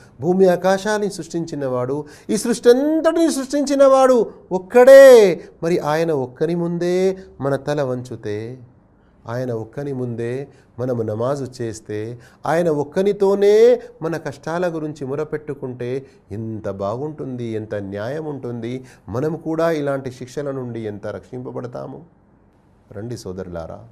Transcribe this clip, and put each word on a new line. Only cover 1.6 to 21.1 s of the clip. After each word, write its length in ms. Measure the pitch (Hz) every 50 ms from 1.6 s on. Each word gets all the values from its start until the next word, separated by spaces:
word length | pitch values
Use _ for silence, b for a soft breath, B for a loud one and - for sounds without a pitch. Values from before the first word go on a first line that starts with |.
| 139 131 127 123 123 127 139 151 147 147 B B B B
ఈ 60 | 214
సృష్టి 320 | 208 - 233 233 - - 240
అంతటిని 640 | 240 262 285 302 311 320 311 320 330 339 330 311 -
సృష్టించినవాడు 1000 | 269 262 - 277 294 277 254 285 269 277 269 269 262 262 262 254 233 196 - - - - - 175
ఒక్కడే. 880 | 185 185 - - 240 247 262 269 269 277 269 247 226 208 185 160 B B B B _ 160
మరి 160 | 170 180 -
ఆయన 340 | - 147 151 160 170 165 156
ఒక్కని 420 | 139 127 123 123 - 156 160 175
ముందే 640 | 175 170 170 175 170 175 175 180 185 185 190 190 190 B B B -
మన 160 | 127 139 139
తల 260 | 131 127 147 147 151 139
వంచుతే, 760 | 127 127 127 123 127 120 110 - 107 104 104 110 117 127 131 120 - _ _ _ _ b b b b b b _ 113
ఆయన 240 | 117 127 131 123 117
ఒక్కని 400 | 110 107 - - 143 143 143 135
ముందే 560 | 127 127 123 117 113 117 117 123 135 143 147 b b b b b -
మనము 240 | 123 127 127 117 110
నమాజు 440 | 107 107 107 117 131 147 139 131 120 123 - 120
చేస్తే, 560 | 113 101 - - - 107 104 107 117 123 120 b b b b -
ఆయన 240 | 135 156 165 175 170
ఒక్కనితోనే 1120 | 151 143 143 147 - 185 196 202 196 202 202 196 202 196 202 202 208 214 226 240 247 240 B B B - 156
మన 140 | 165 165
కష్టాల 580 | 151 - 147 131 - - 156 165 175 180 175 160
గురించి 320 | 160 151 151 151 - 143
మొరపెట్టుకుంటే 1000 | 127 139 143 151 151 156 151 - - 135 135 139 127 120 123 120 123 127 135 135 B B B B _
ఎంత 400 | 95 107 110 110 110 104 - 101
బాగుంటుంది, 720 | 98 98 98 98 113 123 147 156 151 151 147 135 127 123 120
ఎంత 300 | 113 110 107 110 104 107
న్యాయం 500 | 104 101 95 101 101 104 123 143 160 151
ఉంటుంది, 600 | 151 143 131 117 120 123 120 113 120 127 127 127 B B B B 92
మనం 280 | 95 123 147 156 170
కూడా 340 | 160 - 160 160 160 165 170
ఇలాంటి 400 | 165 151 143 139 139 135 131 131
శిక్షల 400 | 123 - 131 123 - 151 143 143
నుండి 300 | 135 135 127 123 113 117
ఎంత 260 | 110 107 104 98 101
రక్షింపబడతాము. 960 | 107